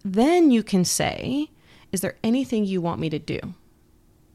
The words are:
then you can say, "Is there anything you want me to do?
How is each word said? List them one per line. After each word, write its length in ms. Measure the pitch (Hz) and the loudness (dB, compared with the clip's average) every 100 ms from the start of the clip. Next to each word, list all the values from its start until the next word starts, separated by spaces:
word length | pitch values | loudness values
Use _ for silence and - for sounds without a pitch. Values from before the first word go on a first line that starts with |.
then 460 | 196 185 262 349 320 | -2 2 4 6 6
you 120 | 233 | 4
can 220 | 214 190 | 2 2
say, 640 | 175 - - - - 269 302 _ _ _ _ | 2 0 -2 -4 -4 -4 -6 _ _ _ _
"Is 80 | 190 | -6
there 160 | - - | -6 -4
anything 400 | 220 247 254 220 | -2 -2 0 -2
you 160 | 202 190 | -2 -2
want 200 | 170 - | -2 -4
me 80 | 160 | -4
to 80 | 151 | -6
do? 200 | - - - 180 _ _ _ _ _ _ _ | -6 -8 -10 -16 _ _ _ _ _ _ _